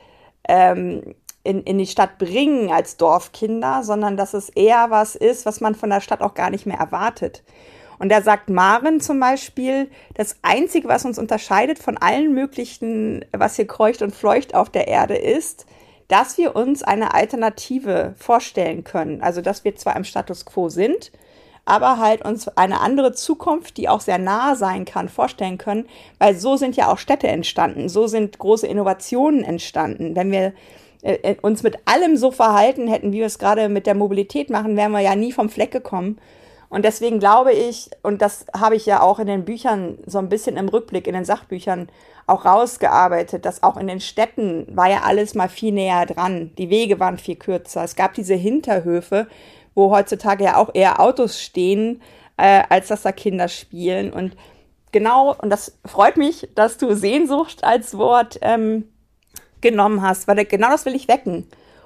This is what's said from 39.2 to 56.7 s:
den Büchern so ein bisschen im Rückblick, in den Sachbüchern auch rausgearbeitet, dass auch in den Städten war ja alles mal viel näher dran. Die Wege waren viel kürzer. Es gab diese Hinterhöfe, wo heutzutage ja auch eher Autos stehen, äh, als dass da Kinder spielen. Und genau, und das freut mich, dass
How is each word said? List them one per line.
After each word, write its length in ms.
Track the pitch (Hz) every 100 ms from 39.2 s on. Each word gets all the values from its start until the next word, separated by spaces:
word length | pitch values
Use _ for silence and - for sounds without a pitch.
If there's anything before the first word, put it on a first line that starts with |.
| 208
den 180 | 196
Büchern 540 | 175 226 254 202 175 - -
so 120 | 190
ein 100 | 190
bisschen 280 | 214 247 185
im 120 | 196
Rückblick, 380 | 220 226 185 196
in 80 |
den 100 | 185
Sachbüchern 640 | 185 208 - 180 196 180 175 _ _ _ -
auch 180 | 185
rausgearbeitet, 1000 | 180 202 240 - 202 135 180 170 175 175 180
dass 160 | -
auch 160 | - 269
in 80 | 190
den 140 | 185
Städten 680 | - - 220 - 208 165 -
war 200 | 185 185
ja 120 | 196
alles 320 | - 196 214
mal 140 | 208 185
viel 240 | - 220
näher 320 | 202 190 180
dran. 480 | 175 175 180 180 160 -
Die 100 | 175
Wege 320 | 214 226 175
waren 160 | 185 180
viel 200 | - 175
kürzer. 480 | - 175 - 170
Es 120 | 170 -
gab 160 | 185
diese 220 | - 185
Hinterhöfe, 920 | 185 196 277 254 190 170 175 - 196 220 - - - _
wo 160 | - 196
heutzutage 540 | 202 202 196 214 196
ja 120 | 190 -
auch 180 | 214
eher 260 | 185 190 -
Autos 400 | 220 254 233 -
stehen, 640 | - 180 180 202 226 240 - - - -
äh, 260 | 196 196 -
als 200 | 185 -
dass 140 | 208
da 100 | 190
Kinder 360 | 190 214 185 175
spielen. 640 | - - 170 175 185 196
Und 240 | - 185 - - _ _ _ _
genau, 420 | 214 220 254 277 269
und 80 | 208
das 300 | 202 - - -
freut 320 | - 202 330
mich, 320 | 285 330 -
dass 220 | - 220